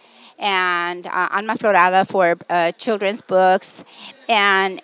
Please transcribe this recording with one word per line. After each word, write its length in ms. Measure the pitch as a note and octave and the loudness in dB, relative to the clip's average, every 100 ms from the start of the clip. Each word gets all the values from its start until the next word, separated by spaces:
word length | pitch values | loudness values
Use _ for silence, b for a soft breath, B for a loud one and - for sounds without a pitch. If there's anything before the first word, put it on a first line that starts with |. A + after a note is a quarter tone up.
| B B B - | B B B -8
and, 680 | G#3 F#3+ F3+ F3 F3 F3+ E3+ | -4 -2 0 -2 -4 -6 -8
uh, 200 | - F3 | -4 -2
Alma 240 | G3 A3 A#3 | -4 -4 -2
Florada 480 | A3+ F#3+ F3+ F#3 | 2 4 4 4
for, 320 | F#3 G3 F3 E3+ - | 2 0 0 0 -2
uh, 220 | F3 E3+ | -2 -2
children's 480 | - - G#3 G3 A3+ | -4 -4 -2 -2 -6
books, 640 | - F#3 F#3 F#3+ - - - B B - - | -2 2 4 2 -2 -14 -16 B B -14 -2
and 500 | A3 G3+ F#3+ F#3+ F#3 | 2 2 2 0 -4